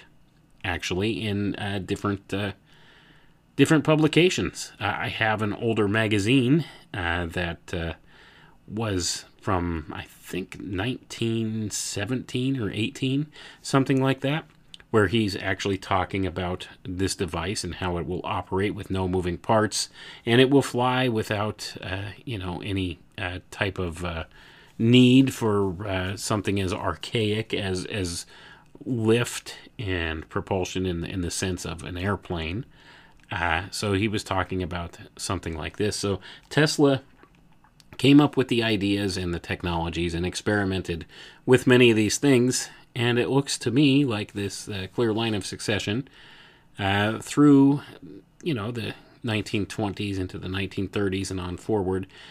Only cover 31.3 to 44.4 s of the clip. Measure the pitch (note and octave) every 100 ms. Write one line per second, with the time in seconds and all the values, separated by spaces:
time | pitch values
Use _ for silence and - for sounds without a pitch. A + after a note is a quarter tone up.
31.3 | - F#2+ F2+ E2+ E2 B1+ F2 F#2+ G2+ -
32.3 | F2 D#2+ F#2+ - - - - - - -
33.3 | F2 E2+ E2 F#2+ - G#2+ G2 A2 G#2 -
34.3 | F#2+ F2+ F#2 F2+ F2 E2+ - - - -
35.3 | F#2 E2+ D#2+ E2 - G#2+ - G2+ F#2+ -
36.3 | - - - D3 - C#3+ C3 - _ -
37.3 | _ _ _ _ _ _ - B2+ C#3+ C#3+
38.3 | - B2 A#2 A2+ G#2+ G2 G2+ G2+ F#2 F2+
39.3 | E2+ - F#2 F2+ E2+ E2 D#2+ F2 E2 F2+
40.3 | - - G#2 F#2+ F#2+ E2+ E2 D#2 - -
41.3 | - - B2+ B2+ B2 A#2+ A2 G#2+ - C#3+
42.3 | B2+ B2 B2+ - - - - A#2+ A#2+ F#2
43.3 | C3 C#3 - B2 A#2 D3 C3+ C#3 G#2 G#2
44.3 | G2+